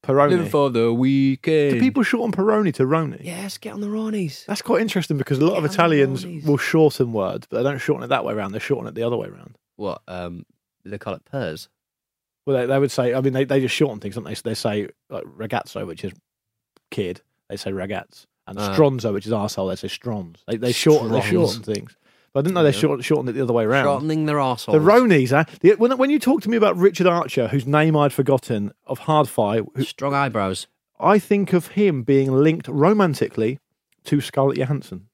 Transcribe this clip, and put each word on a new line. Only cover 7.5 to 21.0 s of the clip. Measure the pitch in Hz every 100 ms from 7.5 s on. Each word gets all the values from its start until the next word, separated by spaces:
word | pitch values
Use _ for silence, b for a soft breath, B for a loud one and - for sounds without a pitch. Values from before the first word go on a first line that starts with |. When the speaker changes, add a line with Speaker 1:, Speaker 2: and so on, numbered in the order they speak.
| -
Speaker 1:
they |
don't | 131 139
shorten | - 139
it | 120
that | 131 -
way |
around. | 107 98
They | 104
shorten | - 139 113
it | -
the |
other | 117 120
way | 101
around. | 98 - _ _ _
Speaker 2:
What? | 98 - -
Um, | 90 87 87 - _ _ _
they | 92 104
call | -
it | 92
pers? | _ 139 98 78 - _ _ _ _ _ _ _ -
Speaker 1:
Well, | 135
they, | 123
they | 135
would | 139
say, | - 123
I | 127
mean, | 135
they, | 131 135
they | 139
just | 127
shorten | - - 107
things, | 104 107
don't | 87
they? | 107
So |
they | 117 110
say, | 110 104 101 - _
like, | 104
ragazzo, | - 82 110 117 - 98 98
which | 82
is | 98 - _ _ _ _ _ _ _
kid, | - 95 87 _ _ _
they | 101
say | -
ragazz. | 95 95 104 - - _ _ -
And | 98
Speaker 2:
Uh. | 101 98
Speaker 1:
stronzo, | 147 131 113
which | 98 101
is |
arsehole, | 113 104 - 95
they | 92 98
say |
strons. | - - 104 87 82 -
They, | 113
they | 123
shorten, | 120 160 151